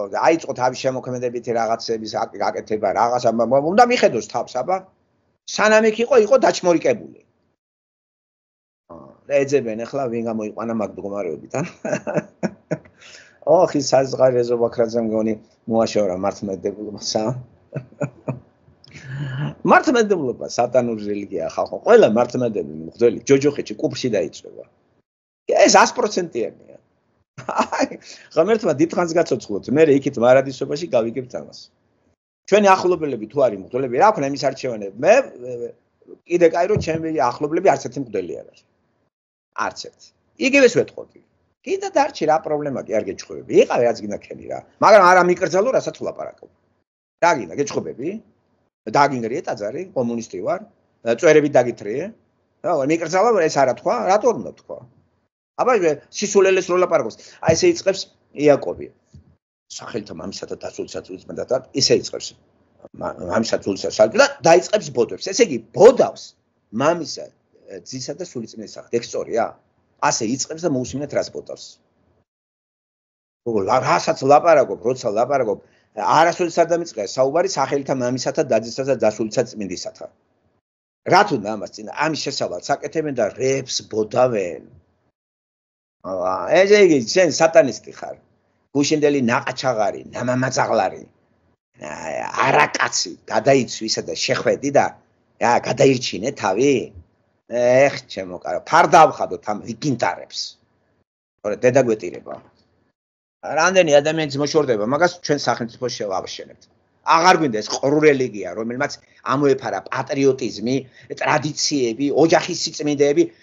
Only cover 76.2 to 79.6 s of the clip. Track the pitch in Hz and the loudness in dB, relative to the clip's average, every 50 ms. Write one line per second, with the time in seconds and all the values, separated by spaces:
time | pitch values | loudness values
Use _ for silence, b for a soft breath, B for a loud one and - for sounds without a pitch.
76.2 | 165 175 165 - 180 165 - 180 170 160 170 170 170 165 - 107 101 95 - 135 | 4 4 2 0 -4 0 2 0 2 2 0 -2 -2 -6 -8 -8 -8 -6 -2 0
77.2 | 131 135 139 170 180 190 - 151 139 135 143 139 135 143 143 131 123 123 127 127 | 0 2 2 0 0 0 -2 -2 -2 0 -2 -4 -2 -2 -2 -2 -2 -2 -2 -2
78.2 | - 143 135 160 151 127 120 110 117 117 - - 135 139 131 110 113 107 - - | -4 -4 -2 -2 0 0 0 0 0 -2 -6 -4 -2 -2 0 2 0 0 0 0
79.2 | 117 107 - 135 120 120 - 107 | -4 -2 -2 -2 -2 -2 -6 -10